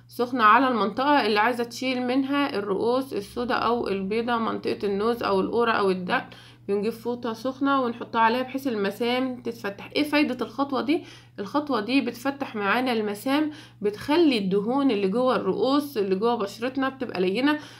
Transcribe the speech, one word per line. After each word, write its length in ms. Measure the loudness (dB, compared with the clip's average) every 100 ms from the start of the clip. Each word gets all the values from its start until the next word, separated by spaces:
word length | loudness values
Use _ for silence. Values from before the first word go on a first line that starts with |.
| -12
سخنة 360 | -6 -4 4
على 240 | 6 6 6
المنطقة 580 | 2 0 0 2 4 4
اللي 140 | 4
عايزة 240 | 2 0
تشيل 440 | -4 -4 -4 -2 0
منها 480 | 0 0 0 0 -2
الرؤوس 580 | -2 0 0 0 -2
السوداء 520 | -6 -6 -6 -2 0 0
أو 220 | 0 0
البيضاء، 520 | -4 -2 -2 -2 -2
منطقة 400 | -2 -4 -4 -2
النوز 400 | -2 0 0 0
أو 180 | 0 0
القورة 300 | 0 0 2
أو 200 | 2 0
الدقن. 340 | 0 -2 -4 -4 -14 -20 -14 -4
بنجيب 240 | -2 -2
فوطة 420 | -4 -6 -6 -6
سخنة 480 | -6 -6 -2 0 2
ونحطها 400 | 0 -4 -4 2
عليها 200 | 4 2
بحيث 260 | -2 -4 -4
المسام 720 | -2 -2 -2 0 0 -2 -4
تتفتح. 480 | -8 -8 -8 -10 -6 -2
ايه 80 |
فايدة 420 | 2 2 2 0 -4
الخطوة 360 | -2 -2 0
دي؟ 220 | 0 0 -2 -16 -18 -12
الخطوة 400 | -4 -2 0 -2
دي 220 | 0 0
بتفتح 540 | 0 -2 -6 -4 -6 -2
معانا 380 | 0 2 2
المسام، 580 | 0 -2 -2 0 2 0 -4 -14 -6
بتخلي 560 | -4 -2 2 4 6 4
الدهون 540 | 2 2 2 2 2
اللي 160 | 2 2
جوه 280 | 2 2 2
الرؤوس 640 | 0 2 2 2 2 -2
اللي 180 | 0 0
جوه 200 | 2 0
بشرتنا 540 | -2 -4 -4 -2 -2
بتبقى 320 | -2 -6 -2
لينة، 380 | 0 2 2 0 -4 -20